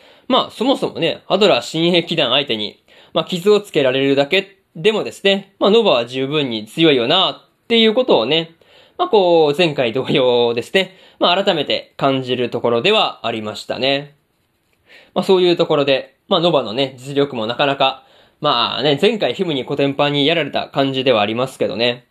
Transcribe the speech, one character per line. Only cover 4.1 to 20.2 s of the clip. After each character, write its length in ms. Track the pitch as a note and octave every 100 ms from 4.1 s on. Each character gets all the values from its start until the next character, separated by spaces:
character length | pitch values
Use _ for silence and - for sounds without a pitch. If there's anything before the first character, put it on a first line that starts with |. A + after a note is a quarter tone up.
| C#3
だ 100 | C#3
け 320 | F#3 F#3+ _ _
で 160 | - E3+
も 140 | A3
で 80 | A#2
す 100 | -
ね、 320 | G3 G3 G3 -
ま 80 | G#3
あ、 20 |
ノ 140 | A3
バ 80 | G#3
は 140 | C3+ A#2+
十 200 | C3 C3+
分 240 | D#3 C#3
に 160 | A2 G#2
強 240 | - E3
い 60 | C3+
よ 100 | A#2
な 240 | F3 E3+
っ 360 | C3+ _ _ -
て 100 | A#3
い 80 | A3+
う 80 |
こ 100 | G#3+
と 140 | B3+ E3
を 80 | A2+
ね、 300 | D#3+ D#3+ _ _ _ _ -
ま 80 | F4+
あ、 20 |
こ 440 | G#3+ F3+ E3+ D3+
う、 40 | C#3+
前 160 | F3
回 180 | C#3+ B2
同 160 | A2+ A#2+
様 460 | D#3+ B2+ A#2+ A#2+
で 80 | A#2
す 100 | A#2
ね、 220 | F#3+ F#3 - - -
ま 140 | B3
あ、 120 | D4
改 100 | D4
め 100 | E3+
て 300 | C3+ G#2+ - -
感 260 | D3 C3+
じ 120 | B2+ B2
る 140 | B2
と 100 | A#2+
こ 100 | B2
ろ 120 | A#2
で 100 | C#3+
は 340 | G#3+ E3 - A2+
あ 60 |
り 100 | A2+
ま 120 | G#2+ G#2
し 100 | -
た 120 | G2+
ね。 360 | C3 C#3 D3 _ _ _ _ _ _ _ _ - _
ま 80 | -
あ、 20 |
そ 120 | F#3 F#3
う 60 |
い 80 | F3+
う 60 | E3+
と 100 | E3+
こ 100 | D3+
ろ 80 |
で、 320 | C#3 C3+ - _ -
ま 100 | F#3
あ、 20 |
ノ 120 | F3
バ 100 | D3+
の 100 | A#2
ね、 220 | A2+ C3+ B2+
実 160 | B2+
力 220 | C#3 C#3+ C3
も 100 | A2
な 80 | A#2+
か 100 | C#3+
な 100 | C#3+
か、 280 | C3+ - _ _ _ -
ま 380 | D3 B2+ A2 G#2
あ 40 |
ね、 160 | C#3 C#3
前 180 | G3+ A#3
回 160 | D3+
ヒ 100 | A#2+
ム 100 | F#3
に 100 | C#3+
コ 120 | A#2+ C#3+
テ 100 | C#3
ン 80 |
パ 140 | C#3 C#3+
ン 60 |
に 120 | C#3+